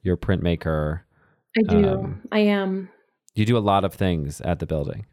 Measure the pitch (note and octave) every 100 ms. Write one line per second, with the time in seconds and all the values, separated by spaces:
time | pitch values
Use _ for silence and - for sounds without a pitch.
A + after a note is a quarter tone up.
0 | F#2 F2 - F2+ E2+ E2+ E2 D#2 D2+ D#2+
1 | _ _ _ _ _ A#3 G#3+ G#3 G3 F#3+
2 | G3 - - G#3+ G#3 G3+ F#3+ F#3+ F#3+ _
3 | _ _ _ - G#2+ A#2+ G#2 G2 F#2+ -
4 | F#2+ E2+ C#2+ D2 - E2+ D#2 D#2 D2 -
5 | G#2